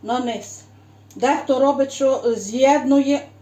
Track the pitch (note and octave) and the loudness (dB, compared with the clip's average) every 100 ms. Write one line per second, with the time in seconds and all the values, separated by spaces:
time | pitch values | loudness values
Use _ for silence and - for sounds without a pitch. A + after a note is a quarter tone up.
0 | G#3+ B3 A#3+ G#3 - - - - _ - | -4 -4 -4 -8 -10 -20 -20 -20 _ -20
1 | - - B3 C#4+ - C4 C#4 C4+ C4+ - | -20 -4 -2 -2 0 2 2 2 -2 0
2 | C4+ C4 A#3+ A3+ G3 A#3 C4+ D4 B3+ C#4 | 0 0 -2 -4 -6 2 4 4 4 2
3 | C#4 C#4+ - - | 2 -2 -4 -20